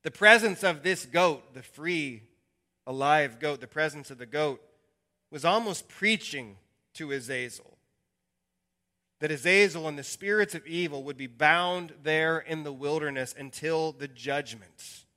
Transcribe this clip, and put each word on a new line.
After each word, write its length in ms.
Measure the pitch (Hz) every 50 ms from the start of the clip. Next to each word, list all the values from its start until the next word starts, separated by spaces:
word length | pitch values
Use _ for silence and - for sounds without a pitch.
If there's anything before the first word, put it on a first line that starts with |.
| _
The 80 | 156
presence 520 | - - 202 214 226 226 220 214 185 - 202
of 200 | 185 165 147 143
this 220 | 185 185 - -
goat, 480 | 123 123 175 185 175 147 123 - - 127
the 100 | 131 123
free, 600 | - - 139 151 170 175 160 147 135 120 107 110 _ _ _ _ _ _ _ _ _ _ _ _
alive 520 | 131 131 135 139 143 151 156 147 131 113 117
goat, 180 | 147 147 143 123
the 80 | 127
presence 420 | 120 - 151 156 156 147 147 135 -
of 100 | 139 120
the 60 | 123
goat 360 | 113 123 147 156 147 131 - - _ _ _ _ _ _ _ _ _ _ _ _ _
was 140 | 151 147 139
almost 460 | 165 190 226 233 208 175 - - -
preaching 680 | - - 190 214 220 - - - 151 139 120 107 98 98 _ _ _ _ _ _ _
to 180 | - 160 143
Azazel, 640 | 139 135 117 120 135 127 123 120 - - - - _ _ _ _ _ _ _ _ _ _ _ _ _ _ _ _ _ _ _ _ _ _ _ _ _ _ _ _ _ _
that 120 | 147 151
Azazel 580 | 156 135 120 175 185 196 208 190 156 170 156 156
and 100 | 147 143
the 40 | 131
spirits 520 | - - - 190 202 208 214 202 202 -
of 100 | 160 135
evil 380 | 156 165 175 175 156 143 139 135
would 140 | 143 139
be 100 | 127 135
bound 680 | 127 120 117 151 151 160 175 180 180 180 180 175 156 151 - 139
there 360 | 156 156 156 160 160 165 160
in 240 | 156 - 160 156 147
the 80 | 147
wilderness 640 | 139 127 139 143 151 160 151 147 139 135 127 123 -
until 540 | - 139 135 - - 151 160 165 160 160 160
the 160 | 151 131 143
judgment. 960 | 139 127 120 120 139 139 143 143 110 113 110 95 87 _ - - - - - - _ _